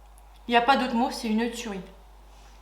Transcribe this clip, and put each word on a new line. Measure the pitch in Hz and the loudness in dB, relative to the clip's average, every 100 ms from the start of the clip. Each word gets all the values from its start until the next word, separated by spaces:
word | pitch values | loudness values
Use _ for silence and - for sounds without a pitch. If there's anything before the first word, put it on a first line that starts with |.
| - - - - - | -20 -20 -20 -16 0
Il | |
n'y | 240 | 2
a | |
pas | 240 269 | 4 2
d'autre | 247 233 | 2 0
mot, | 247 | 0
c'est | - 226 | -2 -2
une | 214 233 | 0 0
tuerie. | - 226 196 - - - - - - - - | -4 -8 -10 -12 -18 -20 -20 -20 -20 -20 -20